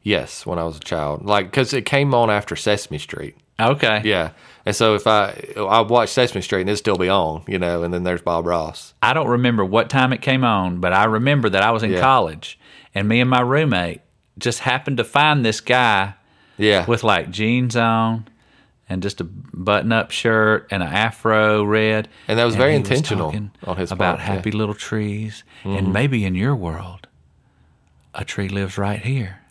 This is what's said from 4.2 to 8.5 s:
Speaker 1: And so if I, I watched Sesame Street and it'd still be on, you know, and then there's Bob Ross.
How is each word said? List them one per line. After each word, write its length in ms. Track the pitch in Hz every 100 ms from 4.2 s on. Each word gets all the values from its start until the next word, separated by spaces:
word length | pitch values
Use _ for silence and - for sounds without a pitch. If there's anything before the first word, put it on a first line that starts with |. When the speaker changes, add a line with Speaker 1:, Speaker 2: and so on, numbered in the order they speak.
| 82 - - -
Speaker 1:
And 100 | - 101
so 180 | 113
if 120 | 104 110
I, 280 | 107 101 - - -
I 240 | 98 110
watched 320 | 104 120 110
Sesame 300 | - 123 98
Street 180 | - 98
and 80 | 92
it'd 80 | 104
still 180 | - 95
be 120 | 90
on, 340 | 98 80 80 -
you 100 | 98
know, 240 | 87 85
and 100 | 85
then 120 | 90
there's 180 | 90 87
Bob 240 | 87 85
Ross. 480 | 85